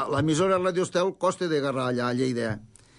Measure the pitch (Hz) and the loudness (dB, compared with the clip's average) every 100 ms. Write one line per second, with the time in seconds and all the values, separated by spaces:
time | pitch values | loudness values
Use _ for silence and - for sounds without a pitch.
0 | 123 139 151 151 190 190 185 180 180 175 | 0 0 2 2 2 2 2 0 0 0
1 | 185 - 175 165 180 156 139 127 127 123 | 0 0 -2 0 0 0 0 -2 -2 0
2 | 120 123 131 117 117 107 - - - | 0 0 0 0 -2 -4 -10 -20 -20